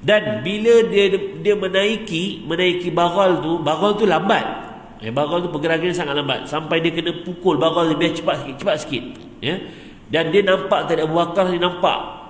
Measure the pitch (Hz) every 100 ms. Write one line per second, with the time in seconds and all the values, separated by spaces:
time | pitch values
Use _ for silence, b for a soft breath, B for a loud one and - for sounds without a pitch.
0 | - 311 262 214 - 208 220 233 220 196
1 | 196 185 196 151 165 202 185 185 208 220
2 | - 165 185 - 139 165 180 175 175 160
3 | 175 180 190 170 151 165 147 156 202 208
4 | 220 160 190 196 117 - - - - -
5 | 107 123 147 175 175 151 160 160 175 180
6 | 156 143 143 123 - 147 156 165 165 151
7 | 170 - - 175 185 151 160 165 165 147
8 | 170 - - 139 131 131 202 151 - 139
9 | - - - - 123 180 - B B B
10 | - 156 160 180 196 190 190 190 - 160
11 | 156 165 170 170 185 175 180 180 180 -
12 | - -